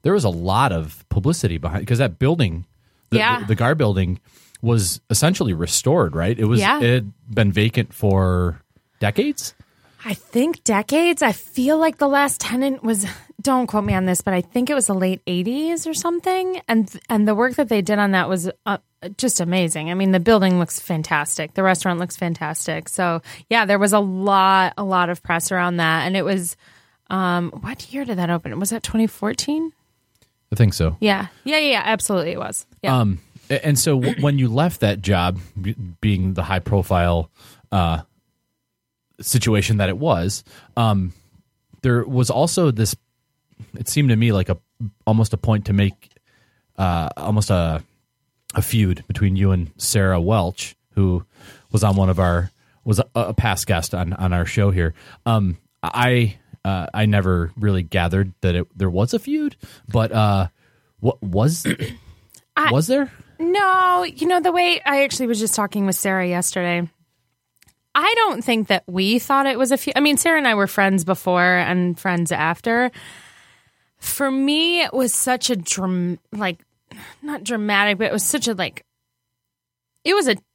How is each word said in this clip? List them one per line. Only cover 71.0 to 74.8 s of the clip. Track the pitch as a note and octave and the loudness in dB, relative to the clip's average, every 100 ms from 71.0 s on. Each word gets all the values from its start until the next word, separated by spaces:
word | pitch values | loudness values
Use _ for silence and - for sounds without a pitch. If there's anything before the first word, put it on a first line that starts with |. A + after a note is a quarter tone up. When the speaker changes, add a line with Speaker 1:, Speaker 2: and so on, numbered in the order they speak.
Speaker 2:
before | E3 F#3 - F3+ | 0 -2 0 2
and | F3+ F3+ E3+ F3+ F3+ E3+ | 4 2 0 0 -2 -2
friends | G3 F3 E3 | -2 -2 -2
after. | - D#3 E3+ A#3+ A#3 B3 - - - - - _ _ _ _ _ _ | -2 -2 -2 -2 0 -2 -4 -20 -20 -20 -20 _ _ _ _ _ _
For | - - C#4 | -10 -4 -2
me, | C4 C#4 D4+ E4 F4 | 0 0 2 0 0